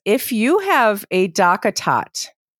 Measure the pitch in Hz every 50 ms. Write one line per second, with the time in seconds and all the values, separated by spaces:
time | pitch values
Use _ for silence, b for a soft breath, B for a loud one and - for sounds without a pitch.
0 | _ - 208 262 - - 254 214 214 254 339 427 392 392 370 285 240 220 208 202
1 | - _ - 185 185 196 160 - 190 175 180 208 - 220 - - - - 135 117
2 | - - _ - - - _ _ _ _ _ _